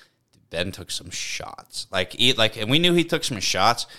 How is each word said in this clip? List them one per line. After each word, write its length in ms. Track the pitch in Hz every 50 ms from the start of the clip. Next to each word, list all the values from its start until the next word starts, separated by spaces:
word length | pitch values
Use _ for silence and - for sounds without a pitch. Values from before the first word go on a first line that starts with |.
| - _ _ _ _ _ _ _ _ -
Ben 240 | - 85 90 95
took 180 | 90 101 87 -
some 200 | - - - 87
shots. 800 | - - - - - - - - - - - _ - - - -
Like, 200 | 95 92 92 - -
he, 180 | - 123 127
like, 240 | 127 117 110 110 -
and 140 | 113 107 110
we 80 | 139 165
knew 160 | 175 180 175
he 100 | 170 165
took 180 | 170 170 147
some 160 | - - 123 98
shots, 460 | - - - 92 98 117 117 - - - -